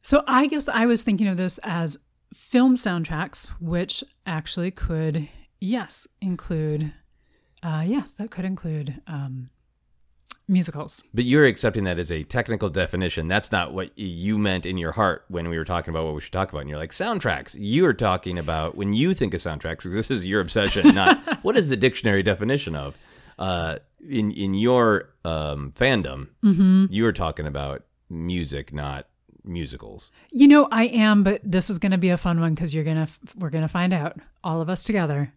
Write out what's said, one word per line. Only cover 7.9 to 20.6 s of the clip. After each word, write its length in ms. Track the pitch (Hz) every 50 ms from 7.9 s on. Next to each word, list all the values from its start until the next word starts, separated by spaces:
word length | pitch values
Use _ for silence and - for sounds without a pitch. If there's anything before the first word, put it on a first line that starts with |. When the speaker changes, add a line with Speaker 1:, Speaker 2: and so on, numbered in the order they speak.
| 240 285 - -
Speaker 1:
that 180 | - - 208 233
could 140 | - 180 180
include, 580 | 190 190 - - 165 156 151 147 147 131 - _
um, 440 | - 156 139 139 135 131 131 127 127 _ _ _ _ _ _ _ _ _ _ _ _ _ _ _ _ - _ _ -
musicals. 540 | 190 185 175 165 151 143 147 - - - - _ -
Speaker 2:
But 100 | 113 123
you're 200 | 123 135 151 147
accepting 380 | 131 101 - - 113 - 113 98
that 140 | 92 87 85
as 120 | 87 78
a 120 | 85 80 76
technical 440 | _ - 123 117 - 113 101 107 95
definition. 600 | 73 95 87 - - 90 92 87 - 85 80 82
That's 240 | 95 107 - -
not 200 | 110 95 87 69
what 160 | - 95 92 -
y-, 40 | _ - 104
you 340 | 92 85 82 90 101 107 104
meant 260 | 104 101 92 90 -
in 120 | 90 92 92
your 140 | 85 80
heart 320 | 78 - 104 92 82 - _ _
when 200 | 90 87 82 85
we 100 | 85 80
were 60 | 80
talking 280 | 85 90 85 80 -
about 140 | 80 80 80
what 80 | 80 76
we 60 | 76
should 120 | - -
talk 180 | - 90 95 -
about. 100 | - 76
And 100 | 71 73
you're 80 | 76 73
like, 120 | 80 78
"Soundtracks." 640 | - - 185 226 226 180 - 120 85 67 60 - - -
You're 340 | 101 101 117 160 185 147
talking 460 | 113 - 120 101 92 90 - 95 87 87
about, 380 | 80 76 80 78 78 82 -
when 160 | - 101 101
you 200 | 104 113 147 180 190
think 200 | - 131 95 -
of 60 | 85
soundtracks, 420 | - 87 78 73 - 82 82 - -
'cause 80 | 90 90
this 160 | 107 113 -
is 160 | 135 107 87
your 140 | 92 101 107
obsession, 540 | 92 82 - 110